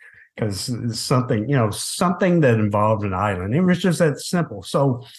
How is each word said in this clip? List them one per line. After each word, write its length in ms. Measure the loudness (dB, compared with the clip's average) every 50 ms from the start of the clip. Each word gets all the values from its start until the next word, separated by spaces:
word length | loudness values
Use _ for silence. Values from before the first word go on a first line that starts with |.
| -20 -20 -20 -20 -20 _ _
'cause 320 | -6 -4 -4 -4 -6 -6 -6
it's 300 | -6 -6 -6 -6 -6 -6
something, 500 | -2 0 0 0 2 0 -2 -2 0 0
you 60 | 2
know, 140 | 2 2 0
something 680 | -2 -6 -8 -8 -2 0 0 0 2 2 2 2 4 4
that 140 | 4 4 4
involved 480 | 4 2 2 2 2 2 2 2 0 0
an 100 | -4 -2
island." 420 | 0 -2 -2 -2 -2 -4 -2 0
It 60 | 2
was 200 | 2 2 2 2
just 180 | 2 0 2 2
that 200 | 2 0 0 -2
simple. 440 | -6 -4 -2 -2 -2 -2 -6 -12 -10
So 400 | -4 0 2 2 2 0 -2 -6 -16 -20